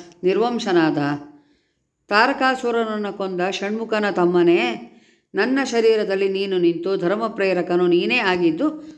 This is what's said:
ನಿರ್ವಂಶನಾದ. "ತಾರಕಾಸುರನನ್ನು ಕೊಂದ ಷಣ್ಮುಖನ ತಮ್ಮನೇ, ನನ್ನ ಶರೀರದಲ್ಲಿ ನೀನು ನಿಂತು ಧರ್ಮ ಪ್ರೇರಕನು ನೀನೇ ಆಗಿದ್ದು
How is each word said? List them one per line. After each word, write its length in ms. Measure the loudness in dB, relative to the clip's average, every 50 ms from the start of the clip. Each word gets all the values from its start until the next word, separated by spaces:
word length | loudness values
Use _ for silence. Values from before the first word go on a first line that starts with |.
| -14 -18 -10 _ 0
ನಿರ್ವಂಶನಾದ. 760 | 0 2 2 2 0 0 -2 -2 0 2 4 4 2 2 0 -2 -2 -4 -6 -8 -12 -20 -20 _ _ _ _ _ _ _ _ _ _ _ _ _ 0
"ತಾರಕಾಸುರನನ್ನು 1120 | 2 2 4 2 2 0 0 0 0 -2 -2 -2 -2 -2 -2 -2 -4 -4 -6 -6 -6 -6
ಕೊಂದ 240 | -6 -6 -4 -4 -4 -4
ಷಣ್ಮುಖನ 540 | -4 -6 -6 -6 -6 -6 -6 -4 -2 -2 -2 -2
ತಮ್ಮನೇ, 480 | 0 0 2 2 4 4 4 4 4 4 2 0 -4 -6 -10 -16 -20 -20 _ _ _ _ _ _ -4
ನನ್ನ 240 | -4 -2 0 0 0 -2
ಶರೀರದಲ್ಲಿ 640 | 0 0 2 4 4 4 2 2 0 0 0 0 0
ನೀನು 280 | 0 -2 -2 -2 0 2
ನಿಂತು 400 | 2 2 2 0 -2 -2 -2 0
ಧರ್ಮ 300 | 0 0 0 0 -2 -4
ಪ್ರೇರಕನು 600 | -4 -2 -2 0 0 0 0 0 0 2 2 4
ನೀನೇ 300 | 2 2 2 2 0 0
ಆಗಿದ್ದು 540 | 2 0 2 2 2 0 0 0 -2 -2 -4 -6 -10 -18 -20